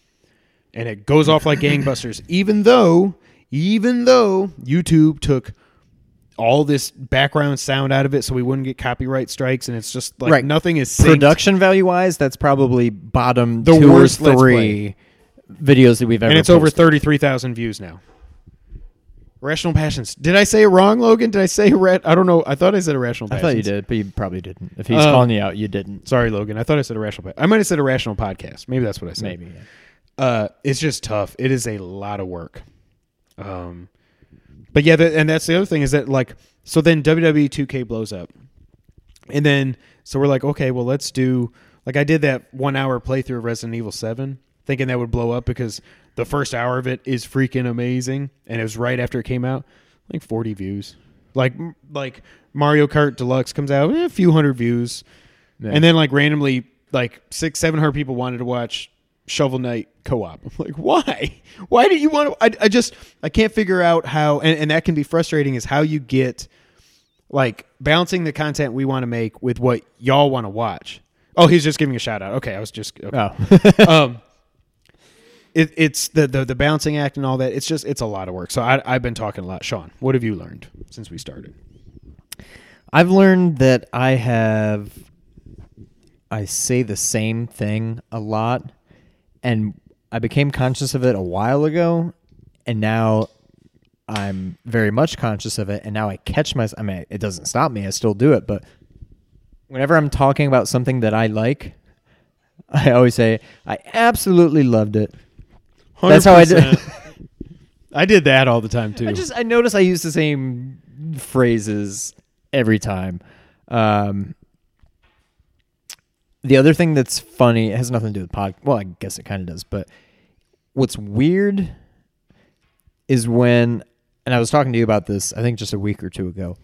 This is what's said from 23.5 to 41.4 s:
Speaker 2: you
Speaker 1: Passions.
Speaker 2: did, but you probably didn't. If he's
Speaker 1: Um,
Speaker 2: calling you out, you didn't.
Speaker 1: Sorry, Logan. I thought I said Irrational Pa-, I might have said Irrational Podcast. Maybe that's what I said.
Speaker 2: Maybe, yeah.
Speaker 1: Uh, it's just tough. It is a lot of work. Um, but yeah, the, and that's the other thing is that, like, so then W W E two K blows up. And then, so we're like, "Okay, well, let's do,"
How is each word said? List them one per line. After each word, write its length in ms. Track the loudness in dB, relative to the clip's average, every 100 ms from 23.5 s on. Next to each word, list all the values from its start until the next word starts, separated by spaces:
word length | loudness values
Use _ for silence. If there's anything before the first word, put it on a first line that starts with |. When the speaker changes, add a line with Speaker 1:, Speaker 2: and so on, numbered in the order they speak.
| 0
Speaker 2:
you 60 |
Speaker 1:
Passions. 40 | -2
Speaker 2:
did, 200 | -4 -4
but 100 | -4
you 80 | -4
probably 280 | -6 -8 -8
didn't. 320 | -12 -16 -16 -12
If 100 | 0
he's 120 | 4
Speaker 1:
Um, 100 | 6
Speaker 2:
calling 180 | 6 4
you 100 | 2
out, 160 | -2 -4
you 100 | -6
didn't. 420 | -6 -8 -12 -4
Speaker 1:
Sorry, 200 | -2 0
Logan. 280 | -2 -6 -6
I 40 |
thought 160 | -2 -2
I 40 |
said 140 | -2 -6
Irrational 340 | -8 -10 -14
Pa-, 100 | -4
I 40 | 2
might 100 | 2
have 100 | 2
said 120 | 0
Irrational 380 | 0 -2 -4 -6
Podcast. 520 | -6 -8 -14 -18 -8
Maybe 160 | -4
that's 160 | -4 -6
what 100 | -12
I 40 |
said. 100 | -12 -12 -12
Speaker 2:
Maybe, 60 | -16
yeah. 680 | -20 -20 _ _ _ _ -6
Speaker 1:
Uh, 240 | -2 -2 -4 _
it's 160 | -6 -2
just 240 | -4 -6
tough. 320 | -6 -6 -6 -4
It 120 | -2
is 160 | -2 -4
a 120 | -10
lot 420 | -10 -12 -10 -10
of 60 | -10
work. 360 | -10 -14 -20 -20 _ _ _ _ _ _ -18
Um, 500 | -14 -12 -14 -16 -20 _ _ _ _ _ _ -20 -4
but 100 | 2
yeah, 120 | 4 6
the, 220 | 4 2
and 120 | 0
that's 160 | 0 0
the 100 | -2
other 80 |
thing 160 | 0 0
is 120 | 0
that, 160 | 0 0
like, 260 | -2 -4 -8 _ _
so 200 | -4 0
then 180 | 2 2
W 240 | 2 2 2
W 180 | 2 0
E 20 |
two 180 | -2 -8
K 160 | -8
blows 300 | -8 -8 -8
up. 180 | -12 -16 _ _ _ _ _ _ _ _ _ -8
And 160 | -2 0
then, 300 | 0 0 -6 _ _
so 160 | -10 -2
we're 60 | 0
like, 180 | 0
"Okay, 260 | -2 -4 -4
well, 140 | -2
let's 260 | -2 -4 -4
do," 400 | -4 -2 0